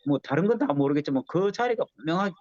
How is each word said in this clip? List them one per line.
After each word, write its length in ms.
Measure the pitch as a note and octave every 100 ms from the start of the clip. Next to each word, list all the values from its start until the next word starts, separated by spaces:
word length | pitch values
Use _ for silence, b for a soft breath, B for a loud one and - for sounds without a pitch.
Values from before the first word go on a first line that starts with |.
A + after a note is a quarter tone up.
| -
뭐 120 | C#3
다른 260 | - C#3 G3
건 100 | A3+
다 140 | C4+
모르겠지만 500 | C#3+ C#3 D3 D3 C3+ -
그 240 | E3 G3+
자리가 320 | G3 B3 A3+ C#3+ _
분명하게 380 | C#3+ E3+ G3 E3+